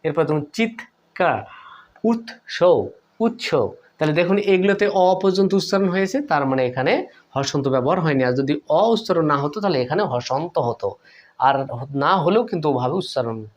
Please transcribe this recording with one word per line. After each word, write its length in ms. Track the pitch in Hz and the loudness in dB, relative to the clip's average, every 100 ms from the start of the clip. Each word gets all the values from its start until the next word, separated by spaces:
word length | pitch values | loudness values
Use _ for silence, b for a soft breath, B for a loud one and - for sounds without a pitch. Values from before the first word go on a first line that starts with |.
| 156 | -2
এরপর 160 | 151 151 | -2 0
দেখুন 160 | 151 147 - | -2 -4 -4
চিৎকার, 840 | 226 - - _ _ - 175 113 101 B B B B _ 220 | -4 -4 -20 _ _ -2 0 0 -6 B B B B _ -2
উৎস, 480 | 226 226 - - - 180 143 95 - _ _ 226 | -2 -6 -20 -14 2 4 4 0 -12 _ _ -4
উৎস। 220 | 233 - 147 101 - b _ | -2 -2 0 -2 -6 b _
তাহলে 160 | 156 156 | 0 0
দেখুন 180 | 175 202 202 | 2 0 2
এগুলোতে 320 | 185 196 196 202 196 | 2 2 2 0 2
অ 20 | 185 185 | 2 4
পর্যন্ত 300 | 196 190 196 196 | 2 2 2 2
উচ্চারণ 280 | - 196 190 | 0 0 0
হয়েছে, 240 | 185 190 269 294 | 0 -2 -2 -2
তার 140 | 151 135 | 0 0
মানে 120 | 131 123 | 0 0
এখানে 240 | 127 139 277 - B B 139 | 0 0 0 -4 B B -4
হসন্ত 300 | 139 147 139 131 | -2 -2 0 0
ব্যবহার 240 | 127 180 160 | 2 0 2
হয়নি। 160 | 135 127 | 2 2
আর 40 | 127 | 0
যদি 140 | 139 151 - 156 | 0 -2 0 2
অ 20 | 220 220 | 4 2
উচ্চারণ 300 | 220 170 156 | 0 0 2
না 40 | 139 | 0
হতো 140 | 143 175 | -2 -2
তাহলে 140 | 196 147 | -2 0
এখানে 180 | 123 160 185 | 0 -2 -2
হসন্ত 420 | 123 - 135 170 170 123 | -4 -2 -4 -2 -2 -2
হতো, 220 | 113 98 - b b b - 131 | -2 -6 -6 b b b 0 0
আর 80 | 135 135 120 135 139 | 2 -4 -10 -8 -2
না 80 | 143 190 | 2 2
হলেও 200 | 160 214 220 | 2 0 0
কিন্তু 160 | 180 151 | -2 -2
ওভাবে 240 | 127 127 180 | 0 -2 -2
উচ্চারণ 360 | 180 135 117 113 107 | -4 -4 -4 -6 -12